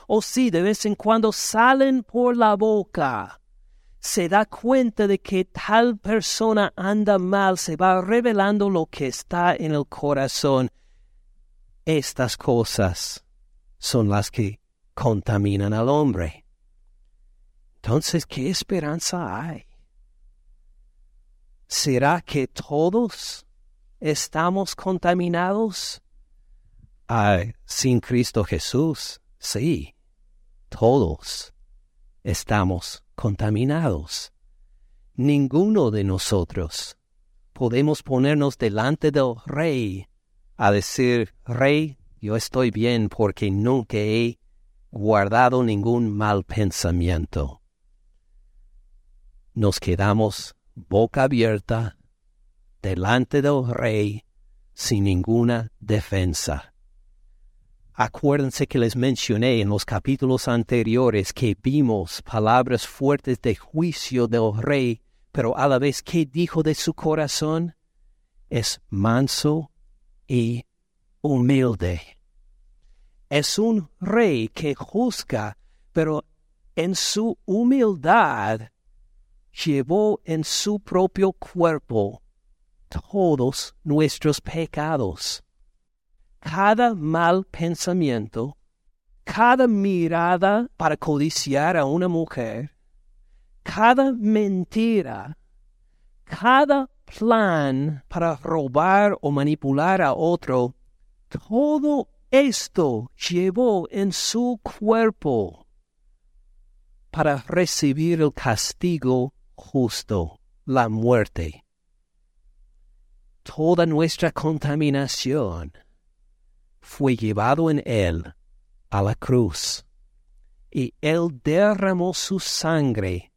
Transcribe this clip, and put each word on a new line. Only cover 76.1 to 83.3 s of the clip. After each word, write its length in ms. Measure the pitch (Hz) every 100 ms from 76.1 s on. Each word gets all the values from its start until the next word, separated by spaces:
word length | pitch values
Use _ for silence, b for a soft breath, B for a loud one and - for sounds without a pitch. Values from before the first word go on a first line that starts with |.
| 151 - _ _ _ _
en 200 | - 175
su 420 | 185 - 208 226 -
humildad 1300 | - 196 240 269 220 175 151 226 160 120 101 113 113 _ _ _ _ _ _ _ _ - 165
llevó 520 | 139 131 190 214 -
en 200 | - 160
su 360 | 156 - 202 208
propio 520 | - 185 185 196 190
cuerpo 920 | - - 180 170 151 - 113 101 117 _ _ _ _ _ _ -
todos 880 | - - 202 180